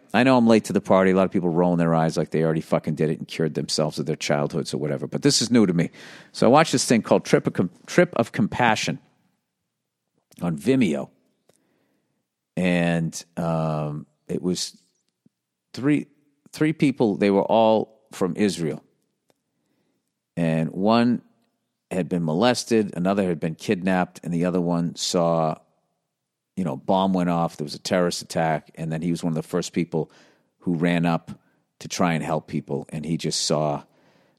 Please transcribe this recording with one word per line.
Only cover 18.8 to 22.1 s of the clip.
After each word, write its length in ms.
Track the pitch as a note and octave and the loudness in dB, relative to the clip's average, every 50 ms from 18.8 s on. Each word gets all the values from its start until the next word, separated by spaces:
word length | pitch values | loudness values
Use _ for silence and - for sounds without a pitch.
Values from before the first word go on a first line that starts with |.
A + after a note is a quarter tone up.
| _ _ _ _ _ _ _ _ _ _ _ _ _ _ _ _ _ _ _ _ _ _ _ _ _ _ _ _ _ _ - | _ _ _ _ _ _ _ _ _ _ _ _ _ _ _ _ _ _ _ _ _ _ _ _ _ _ _ _ _ _ -4
And 340 | E2+ E2+ E2 D#2+ D#2+ D#2+ - | -2 0 0 0 0 -2 -2
one 500 | - F2+ F#2+ G#2+ A2+ A#2 A#2+ B2 A#2 - - _ _ _ _ _ _ _ _ _ _ _ _ - | -4 -2 0 2 2 4 4 2 0 -2 -4 _ _ _ _ _ _ _ _ _ _ _ _ -8
had 180 | - F#2 F2 | -4 -4 -4
been 160 | D2 | -2